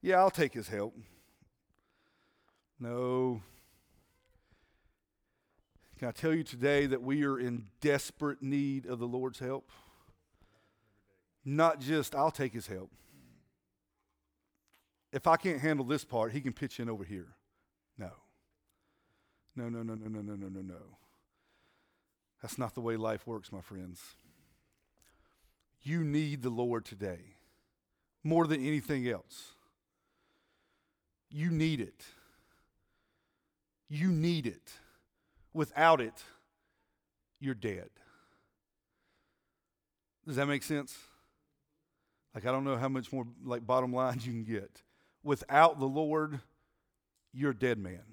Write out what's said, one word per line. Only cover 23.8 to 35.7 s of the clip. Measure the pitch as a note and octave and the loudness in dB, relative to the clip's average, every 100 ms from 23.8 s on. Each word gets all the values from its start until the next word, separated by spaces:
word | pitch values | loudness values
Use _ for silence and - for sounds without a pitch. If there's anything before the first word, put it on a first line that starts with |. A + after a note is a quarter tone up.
| F2+ F2 - - _ _ _ _ _ _ _ _ _ _ _ _ _ _ _ _ | -14 -16 -20 -20 _ _ _ _ _ _ _ _ _ _ _ _ _ _ _ _
You | C#3 E3 | -4 -2
need | D#3 D3 D3+ C#3+ | 0 0 0 -2
the | B2 | -4
Lord | A#2 B2 A#2 | -2 0 -2
today | A2+ G2 G2 F2 - - _ _ _ _ _ _ _ _ | -6 -8 -6 -6 -14 -20 _ _ _ _ _ _ _ _
more | D3+ E3 D#3+ | 2 4 4
than | D#3 | 2
anything | C3 D3+ B2 C#3+ B2 | 2 0 0 0 0
else. | G2+ - - - - _ _ _ _ _ _ _ _ _ _ _ _ _ _ _ _ _ | -2 -6 -20 -20 -20 _ _ _ _ _ _ _ _ _ _ _ _ _ _ _ _ _
You | D3 E3+ | -4 0
need | E3 D#3 D3 | 2 2 2
it. | G2 - - - - _ _ _ _ _ _ _ _ _ _ _ _ _ _ _ _ | -4 -8 -20 -20 -20 _ _ _ _ _ _ _ _ _ _ _ _ _ _ _ _
You | D3 F#3 | -2 2
need | E3 E3 E3 A#2+ | 4 4 2 0
it. | F2 - - - _ _ _ _ _ _ | -6 -18 -20 -20 _ _ _ _ _ _
Without | D#3+ D3+ | -4 -2